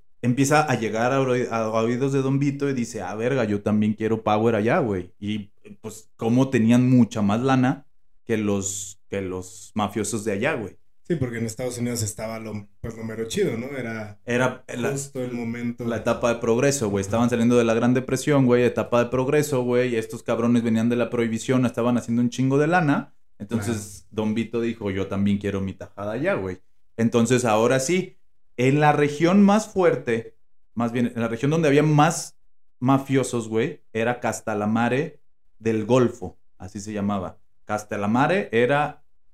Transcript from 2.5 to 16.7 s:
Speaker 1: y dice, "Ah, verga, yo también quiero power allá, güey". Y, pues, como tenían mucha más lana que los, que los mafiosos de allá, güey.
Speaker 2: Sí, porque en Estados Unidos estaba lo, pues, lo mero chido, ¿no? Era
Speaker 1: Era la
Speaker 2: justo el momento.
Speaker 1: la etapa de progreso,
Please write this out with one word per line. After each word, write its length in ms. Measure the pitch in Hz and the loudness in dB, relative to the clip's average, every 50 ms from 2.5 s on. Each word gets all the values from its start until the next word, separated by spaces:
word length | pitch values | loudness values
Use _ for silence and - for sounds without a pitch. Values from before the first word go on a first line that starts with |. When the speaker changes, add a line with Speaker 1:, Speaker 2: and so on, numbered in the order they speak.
| 143 139 143 143 | -2 -2 -4 -4
Speaker 1:
y 40 | 135 | -2
dice, 280 | 123 117 - - 107 | -4 -4 -6 -6 -10
"Ah, 140 | 92 90 101 | -8 -8 -6
verga, 280 | 107 113 123 139 131 117 | -4 -2 -2 0 0 0
yo 160 | 104 101 101 | 0 -2 -2
también 320 | - 110 104 107 107 107 107 | 0 0 0 2 2 0 0
quiero 300 | - 107 107 113 110 - | -2 -2 -2 -2 -2 0
power 320 | 110 107 107 110 117 113 | 0 0 2 2 2 2
allá, 240 | 104 104 117 147 185 | 2 2 2 0 0
güey". 340 | 147 110 101 92 90 90 - - | 0 -2 -2 -4 -6 -10 -14 -10
Y, 320 | 101 104 107 107 98 - - - - 104 101 - | -8 -6 -6 -6 -8 -12 -18 -20 -20 -20 -20 -16
pues, 280 | - 110 - - - - - | -16 -16 -16 -16 -20 -20 -12
como 320 | - 117 113 120 127 131 131 | -4 0 2 4 4 4 4
tenían 400 | - 117 110 113 120 123 127 127 | 2 2 4 6 6 6 6 6
mucha 320 | 127 123 117 104 - 113 | 6 6 6 4 2 0
más 200 | 104 98 101 117 | 2 2 2 2
lana 460 | 127 135 131 131 127 127 135 135 - - - - - - - - - | 2 2 2 4 2 2 0 -2 -8 -20 -20 -20 -20 -20 -20 -20 -4
que 120 | - 117 | -4 -2
los, 640 | 107 107 104 101 98 95 98 - - - - - - - - | 0 0 0 0 0 -2 -4 -8 -8 -12 -14 -16 -20 -14 -8
que 120 | - 98 | -8 -6
los 500 | 98 90 92 92 92 - - - - - - | -6 -6 -6 -8 -10 -12 -18 -20 -20 -10 -4
mafiosos 480 | 110 104 98 - 110 101 - 120 110 104 | -4 -4 -2 -2 -4 -4 -4 -4 -4 -4
de 80 | 110 98 | -4 -4
allá, 200 | 98 117 151 160 | -2 -2 -4 -4
güey. 220 | 131 104 90 - - - - - - - | -4 -8 -10 -12 -18 -20 -20 -20 -20 -6
Speaker 2:
Sí, 100 | - 180 | -6 -2
porque 200 | 151 127 120 113 | -2 -2 -4 -4
en 80 | 113 117 | -6 -6
Estados 320 | 110 104 - 127 127 120 | -6 -6 -6 -8 -8 -6
Unidos 240 | 117 120 120 120 110 | -4 -4 -4 -4 -4
estaba 380 | 107 104 - - 110 110 113 110 | -4 -6 -6 -8 -10 -10 -10 -10
lo, 300 | 110 110 104 107 101 - - - | -10 -10 -10 -12 -12 -14 -18 -14
pues, 160 | - 113 110 | -14 -12 -12
lo 80 | 113 113 | -10 -12
mero 220 | 110 110 110 113 | -10 -8 -8 -8
chido, 300 | 113 - 196 202 151 117 | -6 -2 -2 -2 -2 -2
¿no? 100 | 110 120 139 143 | -4 -8 -8 -10
Era 440 | 131 120 113 113 110 107 101 101 - - | -10 -8 -8 -8 -10 -10 -12 -16 -14 -6
Speaker 1:
Era 380 | - 120 120 131 127 - - - - - | -4 0 0 0 0 -2 -6 -14 -12 -8
la 140 | 127 117 123 | -4 -4 -4
Speaker 2:
justo 300 | 139 139 - - - 131 | -4 -4 -8 -8 -8 -8
el 120 | 127 123 120 | -8 -6 -6
momento. 500 | 120 117 113 117 120 120 120 117 - 123 | -6 -6 -6 -6 -6 -6 -6 -6 -6 -6
Speaker 1:
la 140 | 117 113 | -4 -4
etapa 360 | 110 101 120 117 117 - 120 117 | -2 -2 -2 -2 0 0 -2 -2
de 60 | 113 | 0
progreso, 500 | 120 113 113 120 - 143 | 0 0 2 2 2 0